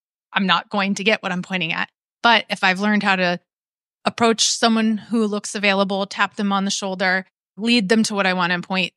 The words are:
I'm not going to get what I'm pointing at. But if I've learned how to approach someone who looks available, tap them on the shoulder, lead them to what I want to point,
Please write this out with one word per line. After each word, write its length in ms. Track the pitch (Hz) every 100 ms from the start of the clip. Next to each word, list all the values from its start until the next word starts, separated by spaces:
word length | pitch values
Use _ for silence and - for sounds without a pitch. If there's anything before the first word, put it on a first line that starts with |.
| _ _ _
I'm 140 | - 190
not 220 | 175 -
going 260 | 208 196 196
to 80 |
get 180 | 196 214
what 100 | 190
I'm 100 | 180
pointing 300 | 175 185 165
at. 160 | 175 - _ _ _
But 220 | 233 220 -
if 120 | 202
I've 180 | 190 185
learned 220 | 208 208
how 140 | 202 190
to 240 | 180 175 - _ _ _ _ _
approach 460 | - - 233 220 -
someone 480 | - 226 220 220 214
who 280 | - 226 214
looks 280 | 208 - 214
available, 500 | 202 196 196 196 196
tap 300 | - 196 -
them 160 | 202
on 120 | 196
the 60 | 196
shoulder, 540 | - 196 185 190 185 185 _ _ -
lead 320 | 226 240 185
them 160 | 220
to 100 | 214
what 120 | 202 190
I 80 |
want 180 | 180 175
to 80 | 180
point, 320 | - 190 170